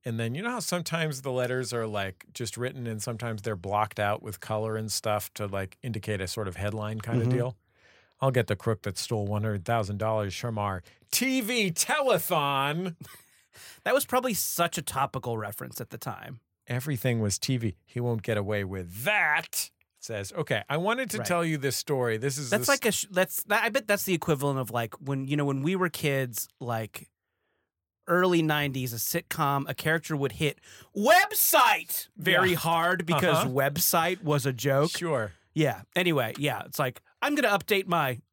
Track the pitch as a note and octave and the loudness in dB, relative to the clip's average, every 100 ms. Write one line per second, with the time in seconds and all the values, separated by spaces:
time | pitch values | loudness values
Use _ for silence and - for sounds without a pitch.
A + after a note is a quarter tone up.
0 | B2+ A2+ A#2 C3+ A#3 B3 - F3 E3 E3 | -4 -4 -2 -2 -4 -4 -2 -4 -2 -2
1 | D#3+ C3+ C#3 B2+ B2 B2+ A#2+ A#2+ A2 G#2 | -2 -2 -4 -2 0 0 -2 -2 -2 -2
2 | G2 F#2+ - - A#2 - B2 C3+ A#2 A2 | -4 -6 -18 -8 -8 -4 -6 -6 -8 -6
3 | A2+ A2+ A#2+ A2 A2+ G2+ F#2+ G#2 G#2+ - | -6 -6 -6 -4 -4 -4 0 2 2 0
4 | G#2 G#2+ G#2+ G2+ - A2 A2 A2 A2 - | 0 0 -6 -12 -4 -2 -2 -4 -4 -2
5 | A2 G#2 - - G#2 G2 F#2+ - B2+ A2 | 0 0 -2 -6 -4 -4 -6 -8 -8 -6
6 | G#2 G#2 F#2 - G2+ F2 G#2 G#2+ G#2+ A2 | -4 -4 -2 -4 -6 -4 -4 -4 -6 -6
7 | G#2+ A#2+ A#2 B2 B2 - _ _ _ _ | -2 0 2 2 0 -6 _ _ _ _
8 | _ _ C3+ B2+ G#2+ G2+ - A2 G#2 F#2 | _ _ 2 2 2 0 -2 -2 -4 -6
9 | - A2+ G2+ G#2 A2 G2+ F2 A#2 G2 G#2 | -4 -2 0 0 0 -2 0 0 0 -2
10 | A2 A2 G2+ F2 A#2+ G#2+ G2+ F#2 - _ | 0 0 -2 -4 -6 -2 -2 -4 -8 _
11 | _ - B3+ C4 G#3+ B3 G3+ E3 - D4+ | _ 0 2 0 0 0 0 0 0 2
12 | C4+ F#3 - E3+ C#3+ C#3 C#3 D#3 F3+ E3+ | 4 4 4 2 2 2 2 0 -4 -8
13 | - - _ _ _ - - - - C4 | -16 -20 _ _ _ -20 -20 -6 2 2
14 | - B3+ B3+ F#3 - - E3+ - C#3+ C3+ | 2 0 2 -2 -2 0 0 0 -6 -2
15 | C3+ C3 B2 A2+ G#2 G#2 C3+ A#2 B2 - | -2 -2 -4 -4 -6 -8 -10 -10 -12 -10
16 | - F#2 - B2 _ _ - B2 C#3 C3+ | -10 -10 -12 -16 _ _ -6 -6 -2 0
17 | C3 A#2 G#2+ - - C3 A2+ - _ B2+ | 0 2 0 -2 -2 0 0 -6 _ -4
18 | A#2+ A2+ G2+ G#2+ G2+ G#2 F#2+ F#2+ F2 F#2 | -2 -2 0 0 0 -2 -2 -6 -8 -6
19 | C#3+ G#3 D#3+ D3+ E3 - - _ _ _ | 0 2 2 0 -2 -6 -8 _ _ _
20 | - A2 G2 - D#3 A2 - D3 F#3+ A#3+ | -8 -6 -6 -6 -2 -2 0 -2 0 0
21 | B3 - A2+ F3 E3+ D#3 C3+ B2+ - C#3 | -2 -4 0 0 2 0 0 -2 -2 0
22 | A#2+ A2 C3+ C3+ C3+ G3+ B2 C#4 A3+ - | 2 0 -2 -4 0 0 2 2 2 0
23 | - F3+ F#3 - - G#3 A3+ A#3+ G#3+ G3+ | -2 0 0 0 0 2 2 0 0 0
24 | - F3 - D3 C#3+ C3+ B2 A#2 A#2 - | 2 0 2 2 2 0 -2 -2 -2 -6
25 | C3+ C#3 C3+ D3 C#3+ C3+ C#3+ F#3+ F3+ - | -4 -4 0 0 2 2 0 2 0 2
26 | D3+ C3+ B2+ A2 - _ A#2+ A2+ G#2+ - | 0 2 0 -4 -10 _ -6 -4 -4 -12
27 | - _ _ _ _ _ _ _ _ _ | -18 _ _ _ _ _ _ _ _ _
28 | - F3 F#3 F3 D#3 D3 C#3+ C3 B2+ A#2 | 0 4 6 4 4 2 0 -2 -6 -4
29 | - E3 - - C#3+ C#3 C#3+ C#3+ D#3 E3 | -2 -4 -4 0 2 2 -2 -4 0 0
30 | - D3+ C#3 - D3+ - - - - G3+ | 0 -2 -2 0 -2 -2 -16 -20 -10 0
31 | G#3+ F4 G4+ G#4+ - D#4 A#3+ F#3 F3 - | 6 8 6 2 4 6 6 4 -2 -8
32 | - - D#3 F3+ F#3 E3+ D#3+ E3 E3+ F3+ | -8 -4 2 4 4 2 2 2 2 0
33 | E3 D#3 F3+ D#3+ C#3 B2+ C3+ D3 - F3 | 0 2 4 4 2 2 0 2 2 4
34 | E3 F#3 D#3 D3 C3+ B2+ C#3+ C3+ D#3 - | 2 0 0 2 2 0 2 4 2 0
35 | E3+ C#3 G#2 - _ - D3+ G#2+ - - | -2 -2 -2 -8 _ 0 0 0 -4 0
36 | F3+ D3+ A2+ B2 C#3+ G#2+ - - C3+ - | 2 2 0 -2 -2 -2 -6 -2 -2 -2
37 | _ _ B3+ D4 A3+ G3+ - G3 F#3+ E3+ | _ _ 0 2 4 2 2 0 2 2
38 | C#3 A#2 _ | 2 -2 _